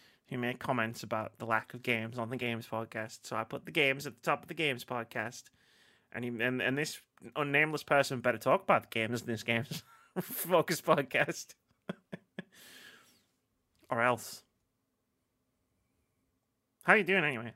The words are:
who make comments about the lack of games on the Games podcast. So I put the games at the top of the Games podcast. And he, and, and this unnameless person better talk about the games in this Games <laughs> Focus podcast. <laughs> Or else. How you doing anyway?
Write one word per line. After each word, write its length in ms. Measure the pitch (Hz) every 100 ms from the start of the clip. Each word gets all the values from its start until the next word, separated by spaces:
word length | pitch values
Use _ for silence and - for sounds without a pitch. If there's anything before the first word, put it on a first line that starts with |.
| - _ -
who 80 | 127
make 200 | 120 120
comments 440 | - 127 113 113
about 340 | 110 110 107 -
the 80 | 113
lack 280 | 110 -
of 100 | 123
games 340 | 123 117 113 120
on 120 | 117
the 80 | 127
Games 280 | 123 113 -
podcast. 540 | 113 113 113 110 -
So 120 | - 113
I 80 |
put 220 | 113 - -
the 80 |
games 340 | 160 139 135 143
at 80 | -
the 60 |
top 200 | - 147
of 60 | -
the 60 |
Games 320 | 165 151 120 -
podcast. 580 | 123 113 123 110 - - _ _ _ _ _ _
And 100 | -
he, 60 | 120
and, 320 | 117 120 127
and 160 | 107 139
this 240 | 151 - _ _ - -
unnameless 480 | 143 143 156 147
person 380 | - 147 135 131
better 160 | 120 113
talk 260 | 131 185
about 200 | - 147
the 60 | - 113
games 200 | 110 117
in 60 | 120
this 160 | 113
Games 400 | - 117 143 - - -
<laughs> 200 | _ -
Focus 600 | - - 170 175 151 160
podcast. 720 | - 151 135 123 147 170 - - _ _ -
<laughs> 60 | - _ - _ - - - - - - - _ _ _ _ _ _ _ _ -
Or 120 | 120
else. 400 | 123 117 - - _ _ _ _ _ _ _ _ _ _ _ _ _ _ _ _ _ _ _ _ _ _ _ _
How 100 | -
you 100 | 214
doing 220 | 170 196 147
anyway? 260 | 120 117